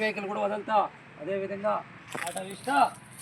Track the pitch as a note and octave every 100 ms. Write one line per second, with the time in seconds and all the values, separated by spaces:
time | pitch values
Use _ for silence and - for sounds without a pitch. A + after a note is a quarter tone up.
0 | G#3+ G3+ G3 G#3 G3+ G#3 G3+ G#3+ F#3 -
1 | - - D3+ G3 F#3+ G3 G#3 G3 - -
2 | - - F#3 F#3+ F#3+ G3 - C#4 A#3+ -
3 | - -